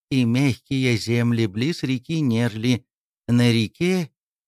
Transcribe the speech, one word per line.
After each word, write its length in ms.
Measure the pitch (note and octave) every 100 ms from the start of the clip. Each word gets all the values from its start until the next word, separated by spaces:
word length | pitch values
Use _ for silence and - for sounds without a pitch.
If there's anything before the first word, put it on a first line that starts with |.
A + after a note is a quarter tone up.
| _
и 140 | C3+
мягкие 720 | A#2 B2 C#3+ A2+ _ C3+ C3 A2+
земли 500 | A2 A#2+ A#2+ A#2 A2
близ 380 | G2+ C3+ E3+
реки 360 | C3+ B2+ - E3
Нерли, 640 | C#3 A2+ A#2+ A2 A#2+ B2 - _ _ _ -
на 240 | A#2+ A#2+
реке 580 | A2+ G#2+ - F3 F#3 D#3+ _ _ _